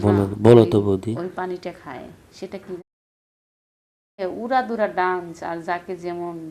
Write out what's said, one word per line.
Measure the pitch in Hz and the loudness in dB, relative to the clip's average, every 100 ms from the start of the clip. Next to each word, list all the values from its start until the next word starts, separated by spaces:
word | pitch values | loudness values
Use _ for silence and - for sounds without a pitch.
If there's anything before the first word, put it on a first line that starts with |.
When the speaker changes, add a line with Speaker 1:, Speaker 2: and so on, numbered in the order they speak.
Speaker 1:
বলো, | 101 101 98 101 | 2 2 0 2
বলো | 110 120 | 8 10
Speaker 2:
ওই, | 107 | 8
Speaker 1:
তো | 110 | 4
বৌদি। | 101 95 110 120 | 2 0 -2 -6
Speaker 2:
ওই | 180 185 | -8 -8
পানিটা | 185 180 180 170 | -8 -8 -12 -14
খায়। | 151 123 - - _ | -16 -16 -18 -20 _
সেটা | - 190 196 | -18 -16 -14
কি? | - 180 - _ _ _ _ _ _ _ _ _ _ _ _ - | -14 -16 -16 _ _ _ _ _ _ _ _ _ _ _ _ -10
এ, | 185 | -8
উড়াদুরা | 175 233 254 220 226 202 | -8 -2 -2 -2 -2 -2
ডান্স, | 190 180 180 170 165 | 0 0 -2 -6 -10
আর | 175 170 | -10 -8
যাকে | 165 175 175 180 | -6 -6 -6 -10
যেমন | 175 175 175 170 160 | -8 -8 -8 -10 -14